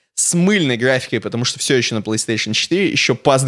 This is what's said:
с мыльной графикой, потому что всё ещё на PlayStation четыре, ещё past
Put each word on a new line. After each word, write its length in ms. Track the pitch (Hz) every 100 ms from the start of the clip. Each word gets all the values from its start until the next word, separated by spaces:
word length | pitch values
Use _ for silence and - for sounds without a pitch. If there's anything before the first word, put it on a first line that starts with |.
| _
с 200 | - -
мыльной 420 | 175 180 208 143 117
графикой, 440 | 127 127 - 117
потому 240 | 98 117
что 140 | 120 -
всё 160 | - 135
ещё 180 | 117
на 60 | 113
PlayStation 500 | 104 110 - 110 107
четыре, 380 | 110 - 180 180
ещё 240 | - -
past 320 | 123 - 135